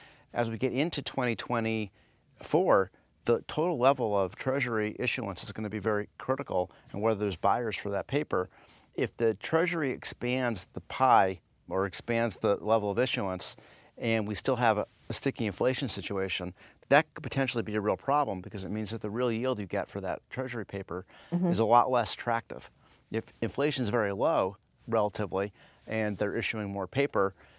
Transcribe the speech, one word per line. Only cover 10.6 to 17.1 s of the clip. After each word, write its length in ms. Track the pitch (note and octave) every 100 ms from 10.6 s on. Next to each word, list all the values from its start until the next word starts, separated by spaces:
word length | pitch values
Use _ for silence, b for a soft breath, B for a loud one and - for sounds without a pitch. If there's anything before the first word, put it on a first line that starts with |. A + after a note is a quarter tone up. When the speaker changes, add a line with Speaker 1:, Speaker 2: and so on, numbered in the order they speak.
| -
Speaker 1:
the 60 | -
pie 580 | - - C3 A2+ G2 F#2 _ _ -
or 180 | F#2 G2
expands 500 | - - A#2 A#2 G#2
the 200 | G#2+ G2+
level 340 | G2 A2 G2+
of 80 | G2
issuance, 580 | B2+ B2+ G2 F#2 - - b b b -
and 300 | A#2 A2+ G#2
we 60 |
still 220 | G#2 - A#2+
have 220 | A#2+ G#2+
a, 80 | - - -
a 40 |
sticky 340 | - C#3 - A2
inflation 420 | - B2 C3 B2+
situation, 640 | - - G2 F#2+ - F2+ - b b -
that 240 | C#3 -